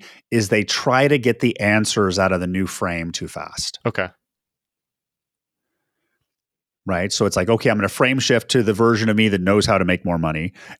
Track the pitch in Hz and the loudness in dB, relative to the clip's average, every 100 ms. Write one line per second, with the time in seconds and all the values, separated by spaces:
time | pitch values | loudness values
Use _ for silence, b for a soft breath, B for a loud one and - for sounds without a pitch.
0 | B B _ 117 101 110 98 - - 127 | B B _ -2 2 0 0 -2 0 2
1 | 143 147 120 113 120 - 104 107 107 - | 4 2 0 0 0 0 2 2 2 0
2 | 98 90 95 92 90 92 92 - 95 85 | 0 2 0 0 -2 -2 -4 -4 -6 -6
3 | 82 - 80 - 76 - - - 117 - | -8 -10 -12 -12 -12 -10 -10 -8 -6 -4
4 | 90 - _ _ _ _ _ _ _ _ | -6 -10 _ _ _ _ _ _ _ _
5 | _ _ _ _ _ _ _ _ _ _ | _ _ _ _ _ _ _ _ _ _
6 | _ _ _ _ _ _ _ _ - 90 | _ _ _ _ _ _ _ _ -4 -4
7 | 98 - 101 95 92 113 131 107 98 - | -2 0 0 0 0 0 2 0 0 0
8 | 127 135 117 117 - 131 107 104 117 113 | 0 2 2 0 2 0 2 2 2 2
9 | 110 107 110 101 92 101 98 98 90 90 | 2 2 2 2 2 2 2 2 2 0
10 | 90 85 80 78 82 B B | -2 -2 -2 -4 -6 B B